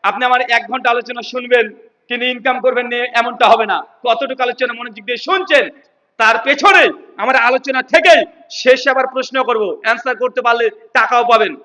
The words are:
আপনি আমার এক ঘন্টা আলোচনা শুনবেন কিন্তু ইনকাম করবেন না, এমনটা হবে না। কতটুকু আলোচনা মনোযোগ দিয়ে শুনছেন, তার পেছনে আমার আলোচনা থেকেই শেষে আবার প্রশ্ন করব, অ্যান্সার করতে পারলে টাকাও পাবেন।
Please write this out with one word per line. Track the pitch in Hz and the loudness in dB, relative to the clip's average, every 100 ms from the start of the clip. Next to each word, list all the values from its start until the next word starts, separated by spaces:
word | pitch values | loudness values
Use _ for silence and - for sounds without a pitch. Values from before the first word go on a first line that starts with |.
| 196 | -2
আপনি | 208 247 | -2 0
আমার | 247 240 233 | 0 2 -2
এক | 214 | -2
ঘন্টা | 254 247 | -4 0
আলোচনা | 240 233 240 220 | -2 -4 -12 -10
শুনবেন | 254 247 247 220 - - _ _ | -10 0 0 0 -8 -20 _ _
কিন্তু | 240 247 | -4 -4
ইনকাম | 247 262 247 254 | -4 -4 0 0
করবেন | 240 240 | -2 -4
না, | 240 240 240 | -6 -2 -2
এমনটা | 233 233 226 | -4 0 2
হবে | 226 214 | 4 2
না। | 170 - _ 240 | -4 -6 _ -4
কতটুকু | 226 269 262 247 | -2 -4 -4 -6
আলোচনা | 247 254 233 | -2 -6 -6
মনোযোগ | 240 220 202 | -14 -14 -10
দিয়ে | 240 302 | -8 -2
শুনছেন, | 381 370 285 214 - _ _ _ - | -2 2 0 0 -10 _ _ _ -2
তার | 220 226 247 | 0 0 0
পেছনে | 285 - 381 269 - - - | 2 4 6 4 0 -16 -6
আমার | 226 262 233 | 0 2 2
আলোচনা | 262 269 262 254 | 0 -2 -6 2
থেকেই | 330 339 302 - _ _ - | 2 6 4 2 _ _ -2
শেষে | 254 262 277 | 2 2 2
আবার | 262 254 254 | 0 -2 -4
প্রশ্ন | 247 262 254 | -6 -4 -2
করব, | 226 208 220 | -2 -2 -4
অ্যান্সার | 220 233 262 247 | -4 -2 -4 -4
করতে | 254 254 233 | -4 -2 0
পারলে | 233 226 214 - 254 | 0 -2 -4 -4 -2
টাকাও | 220 240 240 | 2 2 4
পাবেন। | 226 202 135 | 2 2 -4